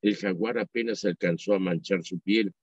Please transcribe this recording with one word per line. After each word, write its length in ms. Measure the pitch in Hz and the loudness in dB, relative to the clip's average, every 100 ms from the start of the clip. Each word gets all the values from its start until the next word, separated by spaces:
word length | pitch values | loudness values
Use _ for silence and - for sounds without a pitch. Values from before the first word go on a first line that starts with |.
El 140 | 104 101 | 2 0
jaguar 420 | 101 87 110 117 | -2 -2 -2 -2
apenas 460 | 104 117 117 107 | -2 -2 -2 -2
alcanzó 500 | 104 87 87 85 - | -2 0 0 0 2
a 40 | 101 | 2
manchar 460 | 92 85 - 95 | 2 -2 0 -2
su 160 | 82 90 | -2 -8
piel. 320 | 95 107 98 - | 0 2 2 -4